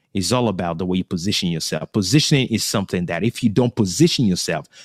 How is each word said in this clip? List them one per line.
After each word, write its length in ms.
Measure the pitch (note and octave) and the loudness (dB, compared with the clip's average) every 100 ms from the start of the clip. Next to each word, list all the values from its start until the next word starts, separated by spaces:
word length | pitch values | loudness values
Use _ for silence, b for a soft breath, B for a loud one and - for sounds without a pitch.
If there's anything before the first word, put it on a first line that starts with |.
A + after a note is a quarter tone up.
| _ | _
it's 180 | G2 F2 | -6 0
all 160 | B2 A#2 | 0 0
about 300 | F#2 F2 E2 | 0 -4 -2
the 80 | F2+ | -2
way 140 | F#2 | -2
you 40 | |
position 460 | - F2+ F#2 F#2+ F2+ | -2 -4 -2 -2 -2
yourself. 420 | E2 - D#2+ D#2 | -2 -4 -6 -4
Positioning 560 | A2+ F#2 D3 - C#3+ A#2+ | -2 2 2 4 2 2
is 160 | G#2+ | -2
something 440 | - A2 F#2+ F#2 F2 | -2 -4 -2 -2 -2
that 180 | E2+ A2 | -2 -2
if 180 | - | 0
you 60 | B2 | 0
don't 260 | G2 B2 - | 2 2 2
position 500 | G2 F2 E3+ - G#2+ | -2 4 2 4 2
yourself, 420 | F2+ - D#2+ - b | 0 -2 -6 -6 b